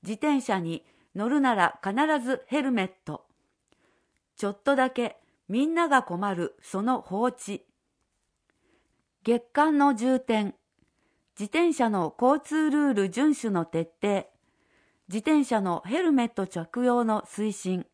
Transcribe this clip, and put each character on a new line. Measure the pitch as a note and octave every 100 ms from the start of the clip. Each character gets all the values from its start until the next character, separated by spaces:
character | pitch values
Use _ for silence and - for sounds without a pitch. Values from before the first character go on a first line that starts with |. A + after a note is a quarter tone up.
自 | F3
転 | G#3+ D#4 C#4+
車 | A#3+ F#3+
に | E3+ E3 _ _ _
乗 | F#3 G#3+
る | D4
な | C4+
ら | G#3+ E3+ -
必 | F#3+ G#3 D#4 D4+
ず | A#3+ C4 -
ヘ | C#4+
ル | C4+
メ | A#3+ F#3
ッ | - -
ト。 | D3+ _ _ _ _ _ _ _ _ _ _ _ _
ち | G3+
ょ |
っ | G3+
と | - C#4
だ | C4
け、 | B3+ A#3+ - _ _ _
み | G#3+ D4
ん | E4
な | E4+
が | C#4
困 | - F3 G3+
る、 | F3+ E3+ -
そ | - F#3+
の | A3 B3+
放 | - F#3+
置。 | B3 B3 - G3+ _ _ _ _ _ _ _ _ _ _ _ _ _ _ _ _ -
月 | A#3 A#3
間 | - D#4 D4
の | C#4+ A#3
重 | B3 B3+
点。 | B3+ A3 G3+ - _ _ _ _ _ _ _ -
自 | G3+
転 | D#4+ E4+
車 | D4+ A#3
の | G#3 D#3+ -
交 | B3 D4
通 | - D#4 D#4
ル | D4 D4
ー |
ル | G#3+ F#3+
遵 | G3 D4+ C#4+
守 | A3+
の | F#3+ E3
徹 | E3 E3 _
底。 | D4+ G3 - _ _ _ _ _ _ _ _
自 | G3
転 | C4 D#4
車 | C4 A3+
の | F#3+ E3+ F3+
ヘ | C#4+
ル | F4+
メ | C#4 A#3
ッ |
ト | - F#3+
着 | F3 E3 - B3
用 | A#3+
の | A3+ G#3+
推 | - - G#3+
進。 | G3 F#3 F3+ -